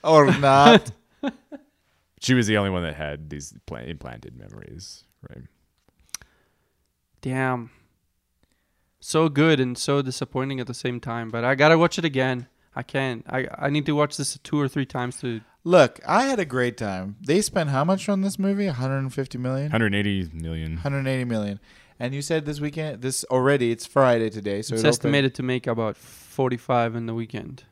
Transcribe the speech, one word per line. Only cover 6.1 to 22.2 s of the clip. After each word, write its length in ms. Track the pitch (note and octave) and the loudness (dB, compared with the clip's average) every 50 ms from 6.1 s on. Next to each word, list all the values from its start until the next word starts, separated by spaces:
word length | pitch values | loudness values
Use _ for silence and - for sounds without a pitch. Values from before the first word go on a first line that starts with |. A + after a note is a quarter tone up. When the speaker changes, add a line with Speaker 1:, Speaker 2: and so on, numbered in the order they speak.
| - - - _ _ _ _ _ _ _ _ _ _ _ _ _ _ _ _ _ _ _ | -18 -18 -18 _ _ _ _ _ _ _ _ _ _ _ _ _ _ _ _ _ _ _
Speaker 3:
Damn. 500 | - C3+ C3 C3 C3 C3 B2+ B2 A#2 A#2 _ _ _ _ _ _ _ _ _ _ _ _ _ _ _ _ _ _ _ _ _ _ _ _ _ _ | -8 -6 -4 -2 0 0 -2 -2 -6 -12 _ _ _ _ _ _ _ _ _ _ _ _ _ _ _ _ _ _ _ _ _ _ _ _ _ _
So 280 | - - - D#3 D#3+ | -12 -2 0 2 2
good 320 | D#3+ C#3+ C#3 D3+ D#3+ D#3 C3+ | 2 2 2 4 6 6 4
and 160 | C3 B2 B2 | 4 2 -2
so 280 | - - - C#3+ C#3+ C3+ | -6 -2 0 0 0 0
disappointing 560 | C3 B2 - C3+ - - C3 C3 C3+ C#3 C3 | -2 -6 -8 -10 -6 -6 -6 -4 -4 -6 -8
at 80 | B2 | -8
the 60 | B2 B2 | -8 -10
same 240 | - - B2+ B2 A#2+ | -6 -6 -6 -6 -6
time, 320 | - B2+ A#2 A#2 A#2 A2+ | -8 -8 -8 -8 -8 -6
but 120 | A2 A#2 A#2 | -6 -2 0
I 120 | B2+ C#3 | 0 2
gotta 240 | C3+ D3 D#3 E3 D#3+ | 4 6 6 6 6
watch 180 | E3+ E3+ - | 4 2 2
it 80 | - E3 | -2 -4
again. 400 | D#3+ C3+ C3 C3 B2+ B2+ B2 B2+ _ _ _ _ _ _ | -2 0 0 0 0 -2 -4 -8 _ _ _ _ _ _
I 80 | C3+ B2+ | -12 -12
can't. 420 | - - C#3 C3+ C3 B2 A2+ - | -6 -4 -4 -4 -4 -6 -8 -10
I, 200 | - - C3 B2+ - - | -6 -6 -6 -6 -6 -8
I 120 | - C#3+ C#3+ | -6 -4 -2
need 160 | C#3+ D3+ C#3 | -2 -2 -2
to 60 | D#3+ D3 | 0 0
watch 220 | D3 D3 C#3+ - | 0 0 0 -2
this 200 | - C#3+ - - - _ | -6 -6 -6 -8 -10 _
two 160 | - - D3 | -4 -2 0
or 80 | C#3+ | 0
three 180 | C3 - D3 C3+ | 0 -2 -4 -6
times 340 | - - C3 B2 B2 B2 - | -4 -4 -6 -6 -6 -8 -8
to 200 | - B2+ A2+ A2+ G#2+ _ _ _ _ | -8 -8 -8 -8 -10 _ _ _ _
Speaker 1:
Look, 360 | E3+ F3+ F3+ C#3 A#2+ - - - | 4 8 8 8 6 4 -8 -4
I 180 | - E3 G#3 C4 | 0 2 2 2
had 140 | C4+ C4+ A3 | 2 0 -2
a 60 | F3+ | -2
great 320 | D3 B2 B2+ B2 B2 A2 | -2 -2 -2 -2 -2 -2
time. 380 | - A2+ G#2 F#2+ F#2 F#2 G2 G2+ - | -4 -6 -6 -4 -6 -8 -10 -12 -12
They 200 | G2+ A#2+ D#3 F#3+ | -2 0 0 0
spent 300 | G#3 - - F#3+ D#3+ D3 | 0 0 -2 -2 -2 0
how 120 | C#3 C3 D3 | 0 0 2
much 240 | E3+ F#3+ F#3+ - | 2 0 0 0
on 140 | - G3+ F#3+ | -2 -2 0
this 160 | F#3+ G3 F#3+ | -2 -4 -4
movie? 300 | - F#3+ G3 G3 G3+ G#3 | -2 -2 -2 0 0 -2
a 60 | F#3+ C#3+ | -2 -2
hundred 260 | A#2+ B2+ C3 C3+ C3+ | -2 -4 -2 -2 -2
and 120 | C3+ C3 B2+ | -4 -4 -4
fifty 260 | C#3+ C3+ B2+ - A#2+ | -6 -6 -6 -6 -6
million? 320 | B2+ B2+ C3 C3+ C#3+ D3+ | -6 -4 -4 -4 -4 -2
Speaker 2:
Hundred 160 | D3+ A2+ A2+ | 0 2 2
and 80 | G#2 G2 | 2 2
eighty 340 | G2+ G2+ G#2 G2+ F#2+ F2+ D#2+ | 2 0 0 0 -2 -4 -6
million. 460 | D2+ E2 E2 D#2+ E2 D#2+ D#2+ D#2 D#2+ | -8 -10 -8 -6 -6 -6 -6 -6 -6
Speaker 1:
Hundred 300 | E2+ E2+ C#3 C#3 C#3 C3+ | -6 -4 -4 -4 -4 -2
eighty 180 | C3 C3 C3 B2+ | -2 -4 -4 -4
million. 340 | A#2+ A#2 A2 G#2 G#2 G2+ F#2+ _ _ - - - _ _ _ | -4 -4 -4 -4 -4 -8 -10 _ _ -20 -20 -20 _ _ _
And 140 | A#2 B2 C3+ | -8 -6 -6
you 80 | C#3 | -6